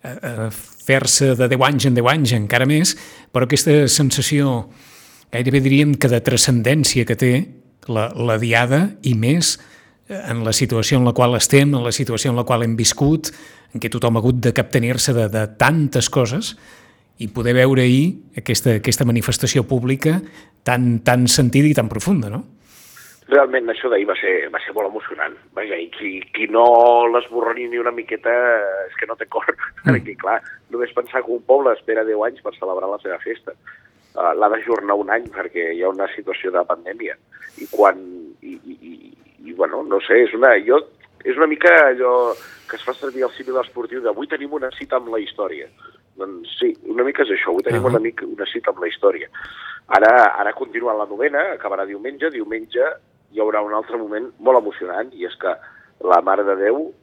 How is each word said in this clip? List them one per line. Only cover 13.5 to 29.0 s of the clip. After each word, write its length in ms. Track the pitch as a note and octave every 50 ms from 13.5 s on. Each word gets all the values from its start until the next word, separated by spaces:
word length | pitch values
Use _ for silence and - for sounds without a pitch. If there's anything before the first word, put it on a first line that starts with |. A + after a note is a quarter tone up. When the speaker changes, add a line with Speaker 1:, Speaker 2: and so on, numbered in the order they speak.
| - - - _ _
Speaker 1:
en 60 | -
què 80 | G#2+ A#2 -
tothom 240 | A#2+ A2+ A#2 A#2 A2+
ha 60 | G#2+
hagut 180 | B2 B2+ B2 A2
de 80 | B2 A2+
captenir-se 600 | - B2 - - C3+ A#2 A#2 B2 A#2+ - - C3
de, 140 | A#2 A2+ G#2
de 160 | G2+ A2 G#2+ G#2+ A2
tantes 560 | - A#2+ C3 D3+ E3 D3+ C#3 - C3 A#2 -
coses, 460 | - D3 B2+ G#2+ A#2 E3 A3+ - - - - - - - - _ _ _ _ _ _ _
i 80 | A#2 G#2+
poder 260 | - B2 A#2 A#2+ A#2+
veure 280 | B2+ B2+ C3+ C3+ C3 B2+
ahir 340 | B2 B2 C3 D3 F3 G3 - - - _
aquesta, 380 | - - - A#2+ - - B2+ A2+
aquesta 300 | G#2+ G#2 - A2+ - C3+
manifestació 580 | A#2+ A#2 A#2+ G#2+ - A#2+ - - B2+ - C#3+ A#2
pública 560 | - C3+ B2+ A#2 B2+ C3+ C3+ - D#3+ D#3+ F#3 - - - - - _ _ _
tan, 400 | _ - B2 B2 B2+ B2 A#2 A2+
tan 280 | - - B2 B2 B2 A#2+
sentida 400 | - - C#3 A#2+ - C3+ C#3+ D3+
i 60 | D3+
tan 140 | C3+ A#2 A2
profunda, 420 | A2 A2 - - G3+ E3+ A#2 G2+
no? 120 | G#2 B2+ - - - _ _ _ - - - - - - - - - _ _ -
Speaker 2:
Realment, 400 | - C#3+ C#3 B2+ B2+ C3 A#2+ A#2
això 180 | A2+ - - B2+
d'ahir 160 | A#2 G2 G#2
va 120 | G2+ F#2
ser, 160 | - - G2 F#2 F2 D2 C#2+
va 100 | - -
ser 120 | - - G2+
molt 160 | G#2+ G#2 G2
emocionant. 460 | G#2 G#2+ - - - D2+ D2+ D2+ D2+ - _ _ _
Vaja, 240 | - G#2 G#2+ G2 E2+
i 80 | E2+ E2+
qui, 280 | - - G#2 G2+ F#2 F#2+ F2+ _
qui 180 | _ - A2 G#2
no 160 | G#2+ A2+ A#2 A#2+ A#2+ A#2 A#2+ A#2+ A#2+ A#2+ A#2+
l'esborroni 600 | A#2 A#2 A#2+ A#2+ - A#2 A#2+ A2+ A#2 A#2 A#2+ B2 A#2+
ni 100 | A#2+ A#2+
una 140 | A#2+ A#2+ A#2+
miqueta, 380 | A#2+ A2 - A2 G#2+ - A#2 A#2 A#2+ B2 A#2+ A#2 A2+ G#2 G2 F#2+ G2
és 160 | G2 F#2 -
que 100 | -